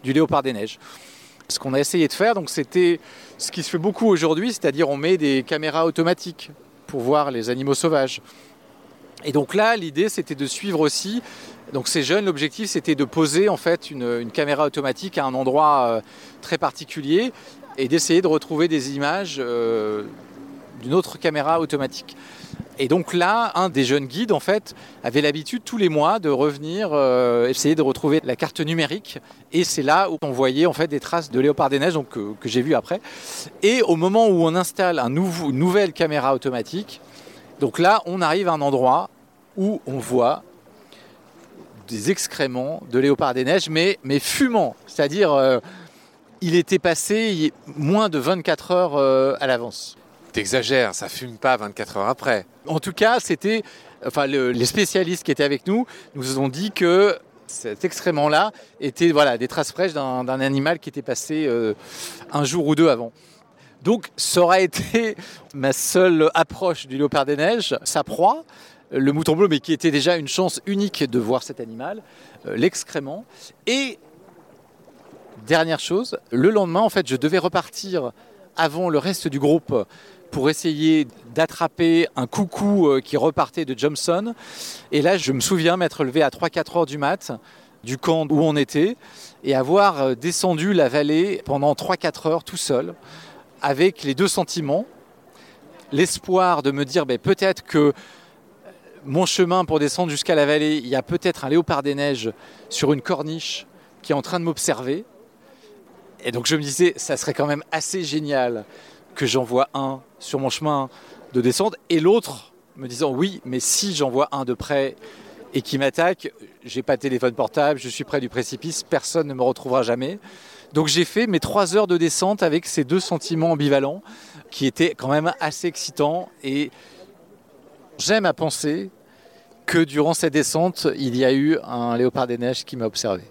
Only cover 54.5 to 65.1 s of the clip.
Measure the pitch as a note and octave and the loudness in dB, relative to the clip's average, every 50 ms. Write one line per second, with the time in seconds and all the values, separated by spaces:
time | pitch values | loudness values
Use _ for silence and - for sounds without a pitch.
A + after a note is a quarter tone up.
54.5 | B2 A#2+ B2 B2 - - F#3+ - - F#3+ F#3 E3 F3+ - - - C#3+ - C#3+ C#3+ | 2 0 0 0 2 0 0 2 0 0 0 0 -4 -4 -2 -4 0 0 2 0
55.5 | C#3+ C3 - F3+ G3 A#3 B3 - - - - - - C#3+ B2+ C3 C3 C3+ C3+ C#3 | 0 -2 -2 -2 0 0 -2 -4 -10 -20 -20 -16 -12 -8 -6 -4 -2 0 -2 -2
56.5 | B2+ D3+ G3 G#3+ G3 - F3+ E3+ F3 F#3 G3+ G#3 E3+ - - - _ - - - | -2 -4 -6 -6 -2 0 2 4 6 6 6 4 2 0 -8 -20 _ -20 -18 -14
57.5 | - - - A#2 G#2 - - F3+ - - - F3+ E3 D3 D3 D3+ D3+ D#3 G3 G#3+ | -14 -10 -8 -8 -8 -4 -4 -6 -4 -2 -2 0 2 2 2 4 4 4 2 2
58.5 | - - - - _ - - C#3 - - E3+ E3+ D#3 D3 D3 C#3 A#2+ A2 A#2+ B2+ | -2 -10 -20 -20 _ -6 -6 -6 0 2 2 4 6 6 6 4 4 0 -2 -4
59.5 | - E3 D3 - - - F3+ F#3+ D3+ D3+ C#3 C3 B2+ C3 B2+ B2 C3 C3+ C3 C3+ | -2 -4 -4 -4 -2 -2 -2 -2 -2 -4 -4 -2 -4 -4 -2 -2 -2 0 0 0
60.5 | C#3 C#3 C#3 D#3 E3+ D#3 - D3 - C#3+ - - B2 - - - D#3 D#3 D#3 C#3 | 0 2 2 0 -2 -2 -4 -10 -12 -10 -6 -6 -6 -6 -4 -6 -4 -2 0 0
61.5 | A#2 A#2 A#2 A2 G#2 - - - - - - - - - - - - D3 D3 C3 | 0 2 0 0 -2 -4 -8 -18 -16 -14 -14 -14 -14 -16 -16 -6 -2 -2 -2 0
62.5 | D3 F3 D3+ D3 D#3 D3+ E3 D#3+ C3 A2+ A#2+ A#2 _ _ _ - - _ _ _ | 0 0 2 2 4 4 6 4 4 2 -2 -10 _ _ _ -20 -20 _ _ _
63.5 | _ _ - - _ _ - F#3 A3+ A3 - - _ - - - - F3+ F3 E3+ | _ _ -20 -20 _ _ 0 0 0 0 -2 -12 _ -6 -4 0 4 4 6 6
64.5 | F#3 F#3+ F#3+ E3+ - - C3+ - - A3+ A#3 A3 | 6 4 4 2 0 -6 -6 -2 0 0 0 0